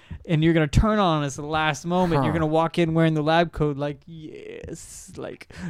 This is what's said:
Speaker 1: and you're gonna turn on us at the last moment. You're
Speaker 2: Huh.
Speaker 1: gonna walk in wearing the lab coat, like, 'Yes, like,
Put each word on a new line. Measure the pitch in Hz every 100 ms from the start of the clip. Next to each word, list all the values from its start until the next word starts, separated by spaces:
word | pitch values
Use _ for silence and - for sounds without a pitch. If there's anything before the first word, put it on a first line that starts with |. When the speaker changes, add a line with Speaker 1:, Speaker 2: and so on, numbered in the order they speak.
| - -
Speaker 1:
and | - 156
you're | 160
gonna | 165 151
turn | - 220 214
on | 185 156
us | 143 135
at |
the | 147
last | 156 156 139
moment. | 170 180 180 151
You're | 135
Speaker 2:
Huh. | 165
Speaker 1:
gonna | 156
walk | 160 165 -
in | 170
wearing | 160 160 156
the |
lab | 147 165 170
coat, | - 151 139
like, | 143 139 -
'Yes, | 165 156 - - 90 - 165 - - - -
like, | - - - - 180